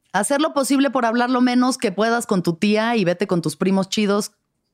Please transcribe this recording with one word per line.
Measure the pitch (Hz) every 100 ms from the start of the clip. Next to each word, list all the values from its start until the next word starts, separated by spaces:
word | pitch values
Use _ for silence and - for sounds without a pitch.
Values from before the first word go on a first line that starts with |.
| _
hacer | 185 208 277
lo | 311
posible | 302 262 277 277
por | 254
hablar | 233 240 240
lo | 254
menos | 247 247 254 254
que | 214
puedas | 185 226 233 -
con | 196
tu | 175
tía | 170 208 214 226 240
y |
vete | 175 175 202
con | 175
tus | 160 -
primos | 190 190 185
chidos | - 202 202 208 _ _ _ _